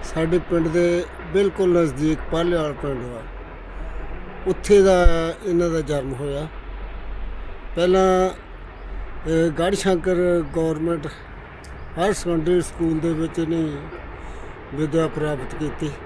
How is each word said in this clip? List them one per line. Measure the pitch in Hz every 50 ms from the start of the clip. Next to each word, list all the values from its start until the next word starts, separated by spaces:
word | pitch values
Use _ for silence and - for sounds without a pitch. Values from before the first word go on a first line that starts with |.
| -
ਸਾਡੇ | - - 160 160 160 170 180
ਪਿੰਡ | 170 - 175 170 160 165
ਦੇ | 156 175 175 175 175 175 175 - - -
ਬਿਲਕੁਲ | - 170 156 190 202 196 190 - 196 180 175 175 170
ਨਜ਼ਦੀਕ | 156 131 131 151 156 156 151 - -
ਪਾਲੇਵਾਲ | - 160 170 175 175 170 156 151 143
ਪਿੰਡ | 127 - 143 139 123 117
ਆ, | 123 - 117 110 - - - - - - - - - - - - - - - - - - - - - - - - -
ਉੱਥੇ | 185 - - - 208 202
ਦਾ | 190 196 190 180 175 175 170 165 165 165 170 - -
ਇਹਨਾਂ | 202 175 170 170 170
ਦਾ | 165 165
ਜਨਮ | 151 135 151 143 131 135 135
ਹੋਇਆ। | 123 143 143 139 139 151 160 - - - - - - - - - - - - - - - - - - - - - - - - -
ਪਹਿਲਾਂ, | 170 170 180 185 190 190 190 185 185 185 185 - - - - - - - - - - - - - - - - - - - 156
ਇਹ, | 160 165 165 170
ਗੜ੍ਹ | 151 139 165 180 202
ਸ਼ੰਕਰ | 190 - 196 185 170 156 185 185 175 180 180 175 175 165 - -
ਗੌਰਮੈਂਟ | 165 160 160 160 151 156 170 170 160 143 156 - - - - - - - - - - - - - - - - - -
ਹਾਇਰ | 170 202 202
ਸੈਕੰਡਰੀ | - - 175 170 165 156 165 180 180
ਸਕੂਲ | 160 - - - 170 165 160 156
ਦੇ | 151 170 165
ਵਿੱਚ | 156 165 160 156 -
ਇਹਨੇ | 165 156 170 165 160 156 147 143 147 156 - - - - - - - - - - - - - - - - -
ਵਿੱਦਿਆ | 139 156 151 139 165 160 156
ਪ੍ਰਾਪਤ | - 156 151 151 151 131 127 - -
ਕੀਤੀ। | - 151 151 - - - 151 143 - -